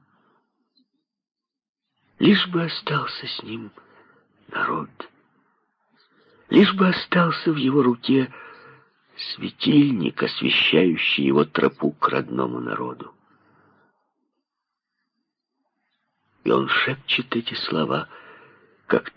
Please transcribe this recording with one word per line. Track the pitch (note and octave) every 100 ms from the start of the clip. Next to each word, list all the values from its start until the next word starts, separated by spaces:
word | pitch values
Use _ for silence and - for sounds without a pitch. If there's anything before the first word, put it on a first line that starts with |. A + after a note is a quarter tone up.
| _ _ _ _ _ _ _ _ _ _ _ _ _ _ _ _ _ _ _ _ _ -
Лишь | - G3 F#3
бы | F3
остался | E3 - - D3+ - - C3
с | -
ним | - A2+ G#2+ - - _ _ _ _ _ -
народ. | C6+ - - - - - _ _ _ _ _ _ _ _ _ _ _ _ _ -
Лишь | - G3
бы | F#3+ F#3
остался | - - F3+ E3+ - -
в | D3+
его | C3 C#3+
руке | B2 A#2+ - C3+ B2+ - - - - - _ _ _ - - -
светильник, | - - - D3+ C#3+ A#2 C#2+ -
освещающий | C2+ - C2 - - D#2+ F2+ D#2 - - C#2
его | C#2 D2
тропу | - - - D2
к | - -
родному | C2+ B1+ B1+ B1+ B1
народу. | A#1+ A1 B1 B1 - - _ _ _ _ _ _ _ _ _ _ _ _ _ _ _ _ _ _ _ _ _ _ _ _ _ _ _ _ _ _ _ _
И | -
он | A#2 -
шепчет | - - C3+ - - C3 A#2
эти | A#2
слова, | - - D#2+ C2+ C2 - - - - - _ _ _ -
как | - -